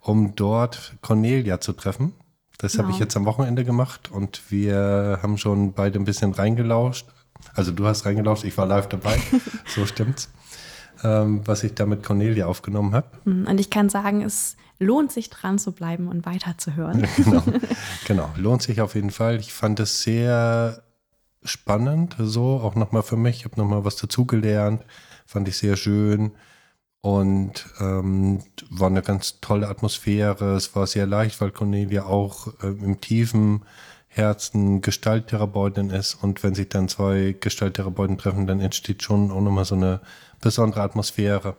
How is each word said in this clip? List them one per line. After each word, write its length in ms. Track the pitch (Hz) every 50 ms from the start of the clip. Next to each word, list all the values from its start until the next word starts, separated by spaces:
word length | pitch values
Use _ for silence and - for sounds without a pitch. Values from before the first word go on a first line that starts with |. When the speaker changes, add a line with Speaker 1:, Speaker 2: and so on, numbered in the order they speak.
Speaker 1:
um 340 | _ - 107 107 107 98 101
dort 600 | - 101 101 110 117 120 120 - - - - - -
Cornelia 580 | - - 113 107 110 117 131 135 123 104 92 87
zu 120 | - - 95
treffen. 400 | - - 98 95 - 131 165 - _ _ _ _ _ _ _ _
Das 220 | - - 98 - 113
habe 100 | 104 92
ich 60 | 92
Speaker 2:
Genau. 80 | 95 107
Speaker 1:
jetzt 100 | 107 -
am 80 | - 98
Wochenende 380 | 107 110 117 139 123 120 127 123
gemacht 460 | 123 120 120 127 127 - - _ -
und 300 | - 101 101 98 - - - -
wir 720 | 101 101 101 104 101 98 101 101 101 101 101 104 101 92
haben 160 | 90 104 104
schon 360 | 101 - 107 101 101 101 98 95
beide 260 | - 98 101 98 101
ein 60 | 98
bisschen 260 | 104 101 - - 98 92
reingelauscht. 760 | - 98 107 113 117 120 117 117 113 120 127 127 - - - _ _ _ _ _ - - - -
Also 180 | - 95 87
du 140 | 85 85 101
hast 200 | 107 107 107 -
reingelauscht, 360 | 101 101 107 107 107 107 107 -
ich 140 | 101 -
war 80 | - 95
live 220 | 95 98 101 98 -
dabei, 300 | - 92 - 104 110 - - - 262 254 -
Speaker 2:
<laughs> 220 | 214 - 220 -
Speaker 1:
so 180 | - - 107 101
stimmt's. 440 | 104 - - 113 117 135 - - - - - - - - - - - - - - - - - -
Ähm, 380 | 113 107 110 107 107 107 101 104
was 160 | - 107 101 -
ich 100 | 107 -
da 100 | - 107
mit 180 | 101 104 104 -
Cornelia 420 | - 104 101 104 113 113 107 92
aufgenommen 480 | 87 92 - - - 98 104 104 101 101
hab. 280 | 123 151 - - - -
Speaker 2:
Mhm, 180 | 208 185 185 190
und 120 | 214 196 196
ich 100 | 202 -
kann 200 | - 214 208 202
sagen, 320 | - 202 202 202 202 208 208
es 320 | 214 - - - - - _ _ _ _ _
lohnt 320 | 190 196 240 294 302 277
sich 180 | - 240 220 -
dran 300 | - - - 190 196 196
zu 140 | - 196 175
bleiben 340 | - 170 165 170 175 175
und 180 | 175 180 170 170
weiterzuhören. 800 | 175 175 185 - 180 165 - - - 143 160 160 156 180 233 214 202
Speaker 1:
<laughs> 40 | -
Genau, 260 | - 285 220 214 254 - 254 202 247 - - 240 - - - - - -
genau, 220 | - 104 92 76 76 78
lohnt 240 | 80 92 107 123 120
sich 180 | - - 113 104
auf 140 | 110 101 -
jeden 160 | 107 101 101
Fall. 240 | 95 - 113 113 117 113
Ich 140 | 104 - -
fand 260 | - - 107 107 104
es 200 | 110 104 - - -
sehr 800 | 113 113 117 120 120 123 120 117 117 117 117 117 117 113 113 _ _ _ _ _ _ _ _ _ _ _ _ _
spannend, 720 | - - - _ - 101 107 120 135 151 160 170 175 -
so 440 | - 113 107 107 117 120 127 135 131 113
auch 120 | 104 98
nochmal 280 | 113 110 - - 110 107
für 140 | - 120
mich. 220 | 113 117 123 117 -
Ich 60 | -
hab 120 | 113 -
nochmal 260 | - 107 101 104 104 98
was 140 | 101 -
dazugelernt, 840 | - - 110 - - 123 123 120 110 107 107 104 104 104 104 110 107 - - - - - - - - _
fand 220 | _ - 104 98 95
ich 80 | 92
sehr 180 | - - 104 98
schön 560 | 95 - 104 101 104 104 104 104 104 107 107 104 - - _ - _ _ _ _ _ _ _ _ _
und, 640 | - 101 98 98 98 95 98 98 95 98 - - - - - -
ähm, 600 | 98 95 95 95 95 95 95 95 98 98 98 95 - _ _ - - -
war 180 | - 90 95 92
eine 120 | 95 95
ganz 380 | 92 - 101 95 - - - _
tolle 260 | - - 107 104 104
Atmosphäre. 880 | 101 101 - - 107 - - - 107 101 104 104 104 98 - 104 98 98
Es 200 | 95 - - -
war 120 | 101 98
sehr 180 | 95 - 104 101
leicht, 340 | 98 101 104 110 107 - -
weil 100 | 107 98
Cornelia 540 | - - 107 101 101 101 101 98 101 98 95
auch, 420 | 95 95 101 101 101 - - - 110 107 _ -
äh, 40 |
im 320 | 98 98 101 104 98 98 -
tiefen 600 | - - 117 113 117 117 117 110 107 104 104 104 - - - - - - - - _
Herzen 720 | _ - - 107 107 104 - - - - 107 101 98 98 98
Gestalttherapeutin 1080 | - - 101 - - - 110 113 113 - - 107 107 98 101 104 98 101 98 101 98 98
ist 260 | 95 95 98 - -
und 260 | - - 98 95 -
wenn 140 | - 101 92
sich 140 | 98 95 -
dann 180 | - 101 92
zwei 480 | 92 - - 101 98 98 98 98 95 95 -
Gestalttherapeuten 760 | - 104 - - 104 98 - - 98 95 90 - 98 95 95
treffen, 300 | 92 - 101 95 98 98
dann 140 | 95 95 98
entsteht 420 | 98 95 - - - - 101 - -
schon 260 | - 104 101 101 101
auch 120 | 95 95
nochmal 240 | 101 101 98 98 95
so 100 | 92 98
eine 240 | 95 92 92 92 95 - - - - - - - _
besondere 400 | - 113 - - 117 110 110 107
Atmosphäre. 760 | 101 98 - 110 101 - - - 104 101 101 98 - 101 95